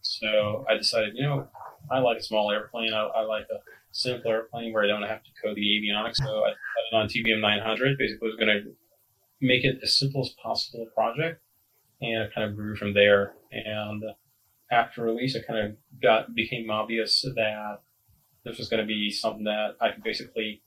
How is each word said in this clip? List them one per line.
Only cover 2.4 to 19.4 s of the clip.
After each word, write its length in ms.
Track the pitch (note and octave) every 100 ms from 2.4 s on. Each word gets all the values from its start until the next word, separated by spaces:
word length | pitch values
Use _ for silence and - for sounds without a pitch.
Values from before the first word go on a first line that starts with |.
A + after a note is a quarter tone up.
| G#2
airplane. 440 | G#2 - A#2 A2+
I, 60 | A2
I 220 | G#2+ A2+
like 220 | A2 G#2+ G#2+
a 60 | G#2 - - _
simple 400 | - B2+ A#2+ A#2
airplane 420 | A2 A2+ A#2 A#2
where 120 | A2
I 20 | G#2
don't 160 | G#2
have 200 | G#2 A2
to 60 | _ -
code 140 | G#2+ G#2
the 40 |
avionics. 560 | G#2 G#2+ G#2+ G#2 A2+ -
So 280 | C3+ G#2+
I 60 | A2
put 460 | G#2+ - - A2 A2+
it 0 |
on 120 | G#2+
T 140 | A#2
B 100 | A2+
M 80 | G#2+
nine 200 | G#2+ G#2
hundred. 380 | A2 A2 C3 C3+
Basically, 300 | A2+ - A2+
I 20 |
was 80 | A2
gonna 220 | G#2+ G#2 G#2 - _ _ _ _ _ _
make 220 | C3 B2
it 160 | C3 -
as 160 | - -
simple 240 | C#3 C3+
as 80 | B2+ -
possible 440 | A2+ A2+ - A#2+ A2+
project, 480 | - A2+ A#2+ E3 E3 _ _ _ _ _ _
and 220 | A#2 A2+
it 120 | G#2+
kind 140 | - G#2+
of 80 | G#2
grew 200 | G#2 G#2
from 180 | G#2
there. 400 | G2+ G#2 G2+ G2+ - _
And 520 | A2+ G#2+ G#2+ G#2+ G#2 G#2+ G2+ _ _ _ _ _
after 320 | A#2+ A2+ -
release, 320 | A#2 A#2 B2+
it 120 | B2 -
kind 120 | A2+
of 180 | G#2 G#2+ _ -
got, 340 | B2+ A2 -
became 360 | A#2 A2+ B2 A2+
obvious 500 | G#2+ G#2+ A2+ G#2+ - -
that 460 | - G#2+ G#2+ G#2 G#2 _ _ _ _ _ _
this 120 | A#2+ A#2
was 120 | A2+
gonna 180 | A2+ G#2+
be 240 | G#2+ G#2
something 340 | G2+ A2+ G#2+